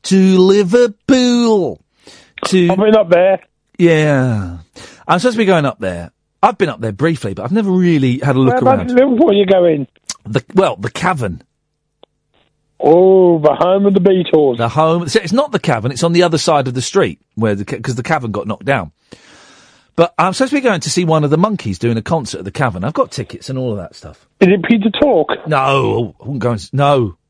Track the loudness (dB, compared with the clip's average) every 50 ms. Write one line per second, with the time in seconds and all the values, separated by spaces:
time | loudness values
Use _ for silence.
0 | -2 2 2 4 4 4 4 4 4 4 4 4 2 2 2 2 2 2 -2 _
1 | _ 2 2 2 4 2 2 2 2 2 2 0 0 -4 -6 _ _ _ _ _
2 | _ -20 -20 -20 _ _ _ -10 -6 0 2 2 2 2 2 2 2 4 4 4
3 | 4 4 4 4 4 2 2 0 _ _ _ _ _ _ _ 2 2 4 4 4
4 | 2 2 2 2 0 0 -2 -2 -4 -8 -10 -14 -18 _ _ -20 -20 -20 -20 _
5 | _ -2 -2 0 0 0 0 2 2 2 2 2 0 -2 -4 _ -8 -8 -8 -8
6 | -12 -14 _ _ _ _ _ _ 0 0 0 _ -4 -4 -4 -6 -8 -8 -4 -2
7 | -2 -2 -2 -2 -6 -8 -8 -8 -6 -4 -2 -2 0 0 0 2 2 2 2 2
8 | 2 0 -2 -2 -2 0 0 2 2 2 2 2 2 2 0 0 -2 0 2 2
9 | 2 2 2 2 2 2 4 2 2 2 2 2 4 2 0 -2 -4 _ _ _
10 | _ -18 -18 _ _ -6 -6 -6 -6 _ 0 0 0 0 -2 -4 -8 -10 _ -4
11 | -4 -4 -2 -2 -6 -6 -8 -10 _ _ _ _ _ _ _ _ _ _ _ _
12 | -20 _ _ _ _ _ _ _ _ _ _ _ _ _ _ _ 2 4 4 6
13 | 6 6 6 6 4 4 2 2 2 0 2 2 0 0 2 2 2 2 2 2
14 | 2 2 2 0 0 0 2 2 2 2 0 0 -4 -2 0 0 0 0 0 -2
15 | -4 -2 -4 -4 -2 0 -2 -2 -2 -2 -4 -4 -2 -2 -2 -2 -2 -6 -4 -2
16 | -2 0 2 2 2 2 0 0 0 0 0 0 0 -2 -6 -6 -8 -2 0 0
17 | 0 0 -4 _ _ _ _ -2 -2 -2 -2 -4 -6 -8 -10 -8 -8 -8 -8 -6
18 | -4 -4 -4 -4 -4 -6 -8 -6 -6 -8 -10 -8 -4 -4 -4 -4 -4 -8 _ _
19 | _ _ -20 _ _ _ -20 -20 -20 -20 -20 _ _ _ _ _ _ _ _ -2
20 | -2 0 _ -2 -2 -2 0 -2 -4 -2 -2 -2 0 -2 -2 -2 -6 -4 -4 -2
21 | 0 0 0 0 0 0 0 -2 -2 -2 -2 -6 -6 -8 -8 -4 -4 -4 -4 -4
22 | -4 -4 -4 -4 -4 -8 -12 -12 -12 -12 -6 -4 -4 -4 -4 -6 -8 -6 -4 -4
23 | -4 -4 -6 -12 -12 -12 -14 -18 -12 -10 -8 -6 -6 -6 -6 -8 -10 -14 -18 -20
24 | -20 -20 -20 _ _ _ _ _ 2 2 2 0 2 0 0 0 2 -2 0 0
25 | 0 2 2 0 0 -2 -6 -8 -4 -4 -2 0 0 0 0 0 0 -2 -2 -4
26 | -4 -6 -10 _ -12 -10 -8 -4 -4 -4 -4 -4 -8 -8 -2 0 0 2 2 0
27 | 0 -4 -6 _ _